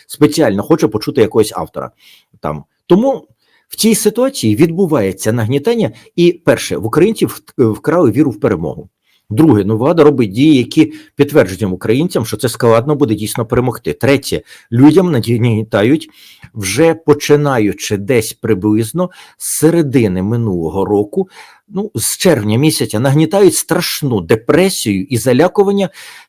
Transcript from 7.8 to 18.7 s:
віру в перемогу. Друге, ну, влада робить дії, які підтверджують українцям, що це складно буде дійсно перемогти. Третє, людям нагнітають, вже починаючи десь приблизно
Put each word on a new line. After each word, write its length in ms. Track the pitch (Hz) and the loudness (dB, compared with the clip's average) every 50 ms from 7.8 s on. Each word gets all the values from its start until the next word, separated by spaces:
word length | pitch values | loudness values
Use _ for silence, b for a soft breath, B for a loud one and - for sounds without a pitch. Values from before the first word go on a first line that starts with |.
| - 147 160 180 160 113 | -4 -2 0 2 2 2
віру 200 | 98 139 156 131 | 2 2 0 -2
в 80 | 104 - | -2 -2
перемогу. 500 | - 113 92 82 85 69 65 76 - - _ _ _ _ _ _ _ - | -2 -2 -2 -2 -4 -8 -8 -10 -16 -20 _ _ _ _ _ _ _ -4
Друге, 340 | 107 127 160 156 110 104 92 | 0 2 4 4 4 4 2
ну, 120 | 104 113 | 0 -2
влада 260 | 107 123 160 175 165 143 | 0 0 2 4 4 4
робить 280 | 151 139 127 117 92 | 4 4 2 0 -2
дії, 260 | 98 123 147 160 147 | 0 2 4 4 4
які 360 | 127 117 - - 156 151 151 B B B B B | 4 2 0 2 0 0 0 B B B B B
підтверджують 580 | - 143 - 147 147 113 92 95 98 107 92 90 | -2 -2 2 2 2 2 2 0 -4 -4 -4 -4
українцям, 520 | 95 - 107 113 139 175 185 - 156 110 | -4 -2 -2 0 0 0 -2 -2 -4 -4
що 120 | - 107 | -4 -6
це 120 | - - 113 | -4 -4 -4
складно 460 | - - 123 117 113 117 127 151 147 | -4 0 2 2 2 2 2 0 0
буде 200 | 131 147 110 110 | 0 0 0 0
дійсно 300 | - 110 - - 123 110 | -2 -4 -6 -6 -6 -6
перемогти. 480 | - 120 123 123 127 113 - - 78 73 | -2 -2 -2 -2 -2 -4 -6 -6 -8 -6
Третє, 480 | - - 135 139 117 - - - 76 - B B B B B | -2 0 2 2 0 0 -4 -8 -8 -8 B B B B B
людям 400 | 113 123 139 156 156 190 180 175 | 2 4 6 6 6 4 2 2
нагнітають, 1000 | 147 117 101 113 123 107 120 120 110 110 107 - 117 101 104 123 156 156 - - b b b b b b b b b | 0 -2 0 0 0 0 0 0 0 0 -2 -2 0 2 2 2 2 0 -2 -8 b b b b b b b b b
вже 400 | 110 98 92 104 135 165 165 156 | -10 -8 -4 0 2 2 2 2
починаючи 1040 | 160 - 151 143 147 - - 147 147 147 143 131 113 104 98 87 - - - 107 | 0 2 0 0 2 2 2 2 2 2 0 0 0 0 -2 -4 -6 -6 -6 -6
десь 360 | 98 101 98 131 113 110 - - | -4 -2 0 0 0 0 -4 -8
приблизно 760 | _ - 110 104 92 101 107 | _ -4 -2 -2 0 0 0